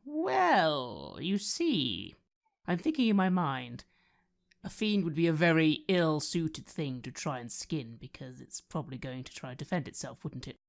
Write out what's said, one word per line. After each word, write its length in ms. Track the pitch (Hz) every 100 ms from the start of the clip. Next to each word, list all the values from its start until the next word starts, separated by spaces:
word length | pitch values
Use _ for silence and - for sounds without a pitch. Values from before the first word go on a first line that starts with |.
Well, 1120 | 269 302 359 381 359 240 160 147 123 98 71 -
you 160 | 175 196
see. 760 | - - 339 214 127 87 90 - _ _ _ _ -
I'm 100 | 175
thinking 300 | 302 311 233
in 80 |
my 140 | 202 185
mind, 560 | 180 156 131 123 120 - _ _ _ _ _ _ _
a 60 | 190
fiend 340 | - 214 202
would 120 | 170
be 120 | 147 170
a 60 |
very 500 | 156 170 160 160 151 -
ill-suited 800 | 180 165 151 - 175 160 156
thing 360 | - - 147 127
to 100 | 127
try 280 | - 160 127
and 120 | 120
skin, 460 | - - 160 117 117
because 420 | 127 - 131 127
it's 200 | - -
probably 360 | _ 165 135 127
going 260 | 135 127
to 100 | 127
try 160 | - 135
and 80 | 127
defend 300 | 151 180 143
itself, 360 | - 135 -
wouldn't 240 | - 131 -
it? 120 | -